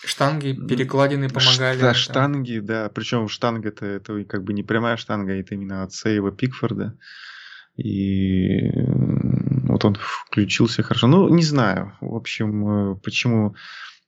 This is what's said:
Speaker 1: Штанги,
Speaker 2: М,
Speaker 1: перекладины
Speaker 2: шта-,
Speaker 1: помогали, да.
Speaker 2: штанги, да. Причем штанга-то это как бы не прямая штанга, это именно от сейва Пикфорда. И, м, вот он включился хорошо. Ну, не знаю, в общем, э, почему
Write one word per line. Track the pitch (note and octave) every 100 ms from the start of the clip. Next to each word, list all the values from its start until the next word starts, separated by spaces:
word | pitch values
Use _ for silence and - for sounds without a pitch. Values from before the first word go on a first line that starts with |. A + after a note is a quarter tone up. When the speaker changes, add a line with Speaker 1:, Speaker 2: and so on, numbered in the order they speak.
Speaker 1:
Штанги, | - - C#3+ D#3 C#3
Speaker 2:
М, | C3 C3+
Speaker 1:
перекладины | B2+ B2+ C3+ C#3 C#3 C3+
Speaker 2:
шта-, | C3
Speaker 1:
помогали, | A#2 B2+ C3 B2+
да. | B2+
Speaker 2:
штанги, | A#2 - C3 C#3+ C#3+ B2 A2+
да. | G2+ A2 G#2
Причем | A2+ A2 A#2+ G#2+
штанга-то | - A#2+ A2+ G#2+ -
это | G2+ G2 G2 G#2
как | G2 G#2
бы | F#2+
не | G2+
прямая | G2 A2 A#2 A2+
штанга, | - G#2+ G2
это | F#2+ F#2
именно | G2+ G2 F#2+
от | F#2+
сейва | - A2 G#2+ G2
Пикфорда. | G2 C3 - A2+ G2+ G2+ - - - - - - - - -
И, | G#2+ G2 G2 G2 F#2+ F#2 F#2+ G2 -
м, | - - - - - - - - - -
вот | -
он | G#2+ G2+
включился | - - - - G2 - A#2 -
хорошо. | - - A#2
Ну, | F3+ -
не | E3+
знаю, | D#3+ C#3+ G#2+ F#2 G2 -
в | -
общем, | A2+ - - G#2+ G#2 G#2 G#2 G2
э, | F#2+
почему | - - B2 A2+ G#2 - - - - -